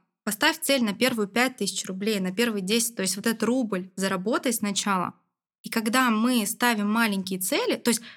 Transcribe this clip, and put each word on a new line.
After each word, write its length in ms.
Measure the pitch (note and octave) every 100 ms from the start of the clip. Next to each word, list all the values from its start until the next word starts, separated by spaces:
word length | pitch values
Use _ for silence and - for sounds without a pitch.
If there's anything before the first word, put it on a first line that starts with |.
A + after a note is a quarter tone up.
| _ _
Поставь 380 | G#3+ G#3 D4+ D#4+
цель 220 | - C#4
на 100 | G#3+
первую 340 | F#3+ B3 A3+ G3
пять 280 | A#3 B3+ B3+
тысяч 280 | G3 -
рублей, 360 | - F#3+ G3+ G#3
на 120 | F#3
первые 300 | F#3+ A#3+ G#3
десять, 320 | F#3 A3+ A#3 -
то 60 |
есть 140 | F#3 G3
вот 100 | A#3
этот 160 | A3+
рубль 480 | A3 B3+ A3 F#3 F#3 -
заработай 560 | F#3+ F#3+ G3 E4 C#4
сначала. 600 | A#3 G#3 G3+ G#3 F#3+ - - _ _ _ _
И 60 | -
когда 400 | A#3 A3 B3+ B3+
мы 360 | G#3+ A#3+ B3 G3+
ставим 440 | - A#3+ G#3+ G3+
маленькие 500 | A3 A3+ G3 F#3 F#3
цели, 360 | - D#4+ A#4+ C#4
то 140 | -
есть 100 | A3+ -